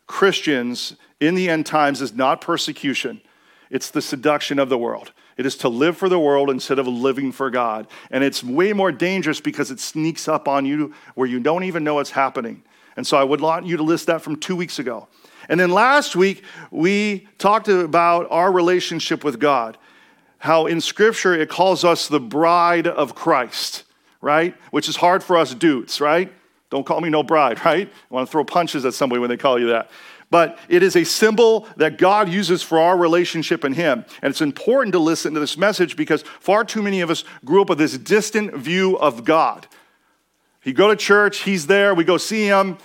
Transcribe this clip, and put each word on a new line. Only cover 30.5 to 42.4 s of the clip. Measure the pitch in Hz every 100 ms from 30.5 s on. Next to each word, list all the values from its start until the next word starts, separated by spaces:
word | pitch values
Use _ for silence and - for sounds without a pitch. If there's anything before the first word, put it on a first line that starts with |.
| - -
it | 175
is | 190 175
a |
symbol | 160 - 214 220 226 220 - -
that | 156 135
God | 180 208 196
uses | 190 170 175
for | - 165
our | 170 185
relationship | 170 175 175 165 147 165
in | 139
Him. | 135 165 120 - -
And | 139
it's | 135
important | 147 - - 269 226
to | 180
listen | 160 160 165
to | 151
this | 143 151
message | 202 190 175 -
because | 156 147 - -
far | - 208
too | 233 220
many | 202 190
of | 165
us | 165 - -
grew | 127 185
up | 190
with | 151
this | 151 131
distant | 117 208 208 220 208
view | 143 131 185 190 185
of | 147 117
God. | 120 160 127 - - - _ _ _ _ _ _ _ _
You | 127
go | 131 202
to | 208
church, | - 202 208 -
He's | 196 190 143
there, | 196 202
we | 180
go | 170 170
see | - 220